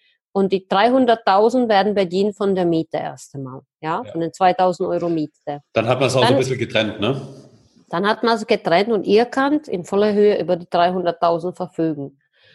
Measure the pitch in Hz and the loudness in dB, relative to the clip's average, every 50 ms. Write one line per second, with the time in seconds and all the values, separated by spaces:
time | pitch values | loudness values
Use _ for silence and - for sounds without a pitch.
0 | _ _ _ _ _ _ - 196 196 190 190 185 190 - 196 196 214 240 247 269 | _ _ _ _ _ _ -2 -2 0 0 0 -2 -2 -2 0 2 4 4 4 4
1 | 254 233 226 233 - 208 190 196 214 233 247 254 247 220 214 190 190 214 202 202 | 4 2 2 2 2 2 4 4 4 4 2 2 2 2 2 2 2 2 0 0
2 | 196 170 175 190 196 214 202 - 208 202 196 185 180 175 165 165 156 - - 147 | 0 0 0 0 -2 -2 -2 -2 -2 0 0 2 2 2 2 0 -2 -2 -6 -6
3 | 147 156 143 139 - - - 139 135 127 127 135 135 _ _ _ 156 156 170 - | -6 -8 -10 -14 -18 -16 -14 -12 -12 -12 -14 -16 -18 _ _ _ -8 -6 -6 -6
4 | 254 - - 165 165 160 - - 190 185 180 180 185 185 175 - 185 170 175 175 | -8 -8 -6 -6 -6 -6 -2 2 2 2 4 2 2 0 0 0 -2 -4 -2 -2
5 | 175 170 170 160 151 147 _ _ _ - 147 143 - _ - 113 107 127 127 127 | -2 -2 -2 -2 -4 -6 _ _ _ -10 -10 -10 -12 _ -2 -2 0 0 0 0
6 | 135 120 120 131 139 139 135 139 127 131 131 120 117 - - 110 110 104 95 - | 0 0 2 4 4 4 4 2 0 -2 -4 -4 -4 -2 -2 -2 -2 -2 -4 -4
7 | 101 113 139 135 139 - - - - - _ _ _ _ _ _ _ _ - 170 | -4 -4 -4 -4 -8 -14 -18 -20 -20 -20 _ _ _ _ _ _ _ _ -6 -2
8 | 202 208 220 - - 226 233 214 214 - 220 202 - - 165 175 202 226 233 196 | -2 -2 -2 0 0 0 0 0 0 0 -2 -2 0 2 2 2 2 2 0 -2
9 | - - 202 214 240 240 - 262 269 285 302 302 302 - - 180 165 - 202 196 | 0 2 2 2 2 2 0 -2 -2 0 -2 -2 -4 -6 -8 -10 -6 -4 -2 0
10 | 208 214 208 208 208 208 202 - 170 160 180 170 175 - - 175 175 180 180 190 | 0 2 2 2 4 4 2 2 0 -2 -2 -4 -4 -2 0 2 2 2 0 0
11 | 175 170 170 - - 170 170 165 165 185 175 - 180 - _ - 165 160 156 143 | -2 -4 -2 0 0 0 0 0 -4 -6 -8 -8 -10 -8 _ -4 -2 -2 -4 -4
12 | 139 135 139 _ _ _ _ _ _ _ _ | -8 -12 -14 _ _ _ _ _ _ _ _